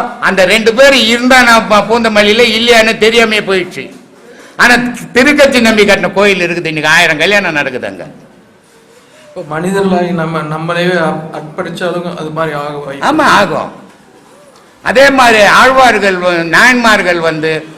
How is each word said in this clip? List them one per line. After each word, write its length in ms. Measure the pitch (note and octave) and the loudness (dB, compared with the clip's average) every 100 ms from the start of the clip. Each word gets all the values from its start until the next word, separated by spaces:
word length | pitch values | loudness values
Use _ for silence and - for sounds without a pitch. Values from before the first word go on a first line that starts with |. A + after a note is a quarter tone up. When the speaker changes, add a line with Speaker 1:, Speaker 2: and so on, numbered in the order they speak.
| A#3+ - | 0 -4
Speaker 1:
அந்த 260 | D#3+ F#3+ F#3 | -2 0 2
ரெண்டு 280 | G#3+ A3 | 2 0
பேர் 200 | A3 C#4 | 4 4
இருந்தா 500 | C4+ A3 A#3+ B3 B3+ | 4 2 0 2 4
நான் 240 | A#3+ A3+ F#3 | 4 2 2
ப-, 180 | G#3 G3+ | 0 0
பூந்தமல்லியில 540 | A#3 A3+ G#3+ G#3 G#3+ | 0 0 2 2 2
இல்லையான்னு 540 | A#3+ A3 A#3 A#3 A3 A3 | 2 0 2 2 2 0
தெரியாமையே 420 | G#3+ A#3 A3+ G#3+ | 0 2 2 0
போயிடுச்சு. 560 | G3 F#3+ - - B2 - - - - - - - | -2 -4 -4 -10 -16 -18 -20 -20 -20 -20 -12 0
ஆனா 180 | A#3 A#3+ B3 A#3+ - | 2 2 0 -8 -4
திருக்கட்சி 480 | A#3+ C4+ D4 C#4 B3+ | 0 2 4 2 2
நம்பி 240 | A3+ G#3+ G#3 | 2 2 2
கட்டின 280 | G3 F3 | 2 0
கோயில் 260 | F#3+ G3+ F#3+ | 0 0 0
இருக்குது, 260 | F3 E3+ E3 | -2 -4 -6
இன்னைக்கு 220 | D#3 D3+ | -4 0
ஆயிரம் 300 | D#3+ E3+ D#3 | 2 2 0
கல்யாணம் 360 | E3+ G3+ F#3 | 0 0 0
நடக்குது 340 | D#3 C3+ B2 G#2+ | -4 -4 -6 -8
அங்க. 200 | F#2+ D#2 - - - _ _ _ _ _ _ _ - - - | -12 -16 -20 -20 -20 _ _ _ _ _ _ _ -20 -20 -16
Speaker 2:
இப்போ 240 | D#3 D#3 | -10 -6
மனிதர்களாகி 520 | F3+ G3 G3 F3+ F3 | -4 -2 0 0 -2
நம்ம 280 | F3 D#3+ D#3+ | -4 -4 -6
நம்மளையே 500 | D3+ D#3 E3 E3+ F3 | -6 -8 -6 -2 -2
அர்ப்ப-, 420 | F3+ D#3 D3+ - | 0 -2 -4 -10
அர்ப்பணிச்சாலும் 840 | D3+ D#3 - F3 E3+ F3+ F3 F3 E3 | -14 -12 -12 -10 -8 -8 -6 -8 -10
அது 140 | D#3 | -10
மாதிரி 240 | D#3 D#3+ D3 | -6 -6 -6
ஆக 220 | D3 D3 | -8 -10
வாய்ப்பு. 300 | C#3+ C#3 F3+ | -12 -6 -2
Speaker 1:
ஆமா, 140 | D#4 | 0
ஆகும். 640 | C4 F3+ G3 C#3+ G2 - - - _ _ _ - - - _ _ | 2 2 0 -4 -8 -12 -20 -20 _ _ _ -20 -20 -20 _ _
அதே 260 | - G3+ C#4 | -2 2 4
மாதிரி 340 | C4+ A#3+ A3 | 4 2 4
ஆழ்வார்கள் 720 | G3 E3+ B3 C4 B3+ G#3+ G3 F#3 | 4 4 4 4 4 2 0 -2
வ-, 280 | F3+ F3 | -2 -2
நாயன்மார்கள் 760 | E3 E3 A#3 B3 A#3 G#3 F3+ F3 | 0 2 4 2 2 0 0 -2
வந்து 460 | E3 D#3 D#3 D#3 D#3 | -2 -2 -4 -4 -8